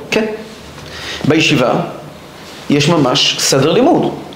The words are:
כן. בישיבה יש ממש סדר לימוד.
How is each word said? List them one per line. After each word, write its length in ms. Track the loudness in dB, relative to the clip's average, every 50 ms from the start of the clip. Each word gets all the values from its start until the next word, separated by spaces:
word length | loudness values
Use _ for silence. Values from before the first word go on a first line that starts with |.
| -8 -2
כן. 140 | -2 0 0 -2 -4 -8 -10 -14 -16 -18 -18 -18 -18 -16 -16 -14 -14 -12 -12 -10 -8 -2 0 2
בישיבה 440 | 2 4 4 4 4 4 4 2 2 0 -2 -4 -8 -12 -16 -16 -18 -20 -20 -20 -20 -18 -18 -18 -18 -12 -2 0
יש 180 | 2 2 4 4
ממש 480 | 4 4 4 4 2 2 2 0 0 0
סדר 340 | 0 2 2 4 4 4
לימוד. 380 | 4 4 4 4 4 4 2 -2 -4 -6 -10 -14 -16